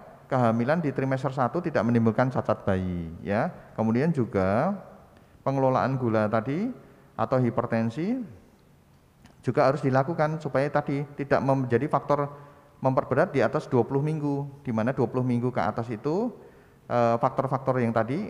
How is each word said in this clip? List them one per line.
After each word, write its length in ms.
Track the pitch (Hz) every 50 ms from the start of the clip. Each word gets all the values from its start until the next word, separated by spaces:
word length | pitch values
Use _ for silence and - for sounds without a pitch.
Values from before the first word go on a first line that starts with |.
| - - - - - -
kehamilan 560 | 139 127 123 113 113 117 117 131 156 175 160
di 80 | 143
trimester 400 | 127 - 131 131 135 131 135 139
satu 320 | 127 139 131 120 - 175 180
tidak 240 | 165 143 120 101 117
menimbulkan 400 | 120 117 113 113 107 - 127 131
cacat 400 | 131 117 - - 110 - - 104
bayi, 400 | 95 92 92 92 90 87 82 80 82 87 -
ya. 280 | 80 101 110 143 175 - - - - -
Kemudian 360 | - 110 110 113 120 143 170
juga 640 | 160 139 117 - - 98 92 95 98 117 151 190 208 185 - - - - - - - - - _ - - -
pengelolaan 560 | 135 135 135 135 131 127 113 92 123 135 131
gula 280 | 127 113 110 110 107 104
tadi 400 | 113 113 110 135 139 175 214 262 247 - - - - - - - -
atau 240 | - 110 - 131 127
hipertensi 800 | 127 117 113 117 117 - 120 113 113 117 113 156 165 202 254 269 226 170 - - - - _ _ _ _ _ _ _ _ _ _ _ _ _ _ - - - - -
juga 240 | 131 117 - 131 131
harus 160 | 139 139 135
dilakukan 560 | 135 127 131 135 151 170 156 151 151 156 160
supaya 320 | - 143 - 131 139 147
tadi 320 | - 147 147 - 139 143 147 - - -
tidak 240 | 143 135 143 95 107
menjadi 440 | 139 135 135 131 120 120 117 139 151
faktor 400 | 151 139 - - 143 147 143 143 - - - - - - - - - -
memperberat 540 | - 131 131 135 - - 131 135 170 185 -
di 80 | 135 107
atas 240 | 120 - 156 - -
dua 160 | 135 123 113
puluh 160 | 120 135 139
minggu, 480 | 143 151 156 156 147 147 143 139 143 143 - - -
di 80 | 131
mana 240 | 113 110 107 123 135
dua 140 | - 123 107
puluh 160 | - 127 127
minggu 260 | 127 120 120 120 127
ke 80 | 123 117
atas 320 | 85 104 - 127 113 120
itu 400 | 120 107 - 143 160 196 233 247 - - - - - - - - _ _ _ -
eh, 240 | 120 120 117 117 117
faktor-faktor 640 | 117 - 127 - - 127 131 139 127 131 135 127 127
yang 160 | 120 123 117
tadi 320 | 117 110 110 135 185 214